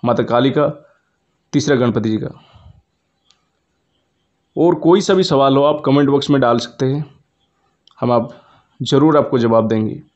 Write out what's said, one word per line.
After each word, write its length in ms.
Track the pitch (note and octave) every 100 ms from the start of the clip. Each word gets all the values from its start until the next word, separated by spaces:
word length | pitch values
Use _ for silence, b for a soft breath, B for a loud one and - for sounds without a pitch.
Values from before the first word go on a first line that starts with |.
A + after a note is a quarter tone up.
माता 200 | B2+ A#2+
काली 260 | A2+ A#2+ C3+
का, 180 | C#3 C#3+ - b b b b _ _ _
तीसरा 240 | D3 A2+ C3+
गणपति 320 | A#2+ A#2 A2
जी 80 | A2
का। 120 | - - b b b b _ _ _ _ _ _ _ _ _ _ _ _ _ _ _ _ _ -
और 180 | E3 E3
कोई 240 | D#3+ F#3
सा 140 | G3+
भी 80 | F#3+
सवाल 320 | F#3 C#3 C#3 C3+
हो 60 |
आप 180 | C#3+ D3
कमेंट 240 | - C#3 C#3+
बॉक्स 220 | C#3 C#3
में 100 | C#3
डाल 180 | B2 A#2+
सकते 280 | - - C3
हैं, 180 | C#3+ D3 _ _ _ _ _ _ _ _ _
हम 120 | A#2+
आप 180 | A#2+ - B B B B B
ज़रूर 360 | C3 C3+ D3+ D3
आपको 220 | - C3
जवाब 300 | A2+ A2+ A2
देंगे। 320 | A2 A2 - -